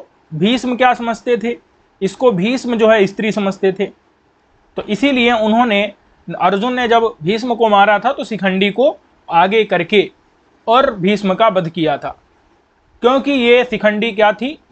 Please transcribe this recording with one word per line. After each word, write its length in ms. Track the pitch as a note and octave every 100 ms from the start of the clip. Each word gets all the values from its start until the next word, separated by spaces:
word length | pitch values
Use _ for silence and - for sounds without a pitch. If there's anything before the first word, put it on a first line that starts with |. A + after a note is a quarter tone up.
| - _ _
भीष्म 440 | D#3 G3 B3 B3 A#3+
क्या 160 | B3+
समझते 420 | A#3 A#3 A3 - A#3+
थे? 180 | A#3 A#3+ _ _ _ -
इसको 320 | F#3+ - B3+
भीष्म 440 | F#3 G#3 B3+ A#3+ A#3
जो 140 | A3
है 160 | A3 G3
स्त्री 260 | G3+ G#3+
समझते 400 | G#3 G3 F#3+ F#3+
थे। 140 | F#3+ G3 - _ _ _ _ _ _ _ -
तो 60 |
इसीलिए 480 | - G#3 C#4 B3+ A#3+
उन्होंने, 480 | A#3 G#3+ A3+ B3 G3+ G#3 - _ _ -
अर्जुन 460 | E3+ F3+ G3 A#3+
ने 120 | B3+ A#3+
जब 260 | A#3 A3+ -
भीष्म 320 | D#3 A3 B3
को 140 | A3+ A3+
मारा 300 | G3+ G3+ G3+
था 140 | A3+
तो 120 | C#4+
शिखंडी 460 | B3 G3+ G3 F#3+ G3+
को 260 | G3+ C#4 - _ _ -
आगे 360 | E3 F#3+ A3
करके 460 | G#3 F3+ E3+ G#3 D3+ _ _ _ _ _ -
और 280 | A#3+ C4+ G#3+
भीष्म 380 | F3+ G#3 G3+
का 140 | F#3 A3+
वध 200 | F#3 D#3+
किया 280 | E3+ D3+ C#3
था, 180 | C#3 - _ _ _ _ _ _ _ _
क्योंकि 280 | A#3 C4+ C#4
ये 320 | C#4 A#3 A#3+
शिखंडी 460 | B3 G#3+ G#3+ G#3 A3+
क्या 200 | G#3 G#3+
थी? 260 | G#3+ B3+ D#4+ _